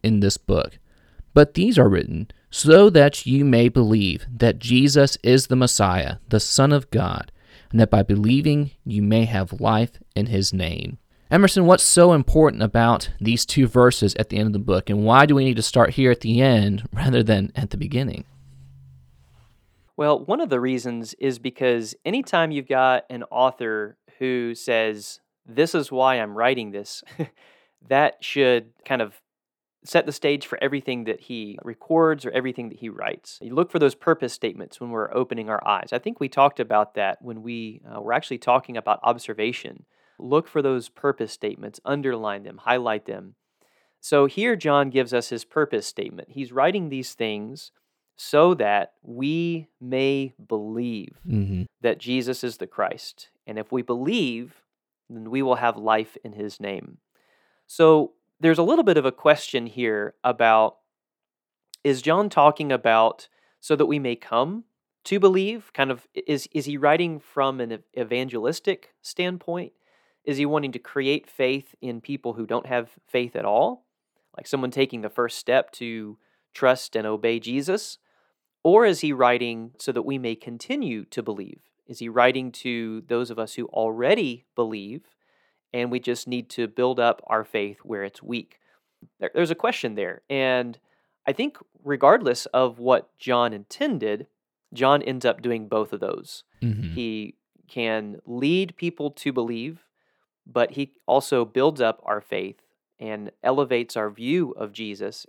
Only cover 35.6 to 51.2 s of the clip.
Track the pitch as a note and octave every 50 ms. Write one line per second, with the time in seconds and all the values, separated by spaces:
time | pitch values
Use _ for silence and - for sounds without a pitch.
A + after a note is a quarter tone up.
35.6 | - - G#2 F#2+ - - - B2+ - G#3 A#3+ - D3 C3 - - C#3 C#3+ - -
36.6 | A#2+ G#2+ A2 G#2+ G#2 - - G#2+ G2+ F#2+ F#2+ - - B2 A#2 A2 A2 A#2+ A#2+ A#2
37.6 | A2+ A2 G#2+ - _ A2+ A2+ G#2+ G#2 A2 A#2+ D3+ D#3 - C#3 A#2+ - - B2 C3+
38.6 | - - B2 A2+ - G#2 G#2+ - - A#2 A#2+ A#2+ - - A2 G#2+ G#2+ A#2 A#2+ -
39.6 | - A2+ A#2+ - - _ _ _ _ _ _ - - B2 C#3 D#3 D#3+ - - D#3
40.6 | C#3 C3+ C3 B2 A#2 - _ _ - C#3+ C#3 - A2+ G#2+ - - - G#2+ G#2 -
41.6 | - G#2+ G#2+ - - - C#3 C#3+ C#3 C3+ B2 A2+ A2 G#2+ G2+ G2+ G2+ G2+ G2+ F#2+
42.6 | - A#2 B2 B2+ B2 A#2 G#2+ G#2 - - G2+ G2 F#2+ F#2+ G2+ _ _ _ _ _
43.6 | _ _ _ _ _ _ _ _ - - D3+ C#3+ C#3 C#3 - F#3+ G#3 A#3+ A#3 F3+
44.6 | - D#3 C#3+ C#3+ C#3 C3+ B2 C3 B2+ A#2 B2 A#2+ A#2 - B2 A2+ - _ - D#3
45.6 | D3+ C#3+ - A2 G2+ - - - G2+ - - - - _ - C#3 C3+ A#2+ B2 C3+
46.6 | C3+ E3 F#3+ G#3 F3+ D3+ C#3 C3 B2+ - - - A#2 A2 G#2+ G#2 G#2 A2 C3 D#3
47.6 | - - _ _ _ _ _ _ _ _ _ - - - - D3 D#3+ F3+ F3+ C#3+
48.6 | A2+ G2+ G#2 G2+ - - _ _ _ - A#2 A#2+ C3 C#3+ D#3 E3 E3+ E3+ E3+ E3
49.6 | D#3 _ _ - B2+ B2 C3 C3 C3+ C#3 C#3 C#3 C3+ C3 _ _ G#2 - A2+ G#2+
50.6 | G#2 G#2+ A2 A#2 A#2+ A#2+ A2+ G#2+ F2+ - - _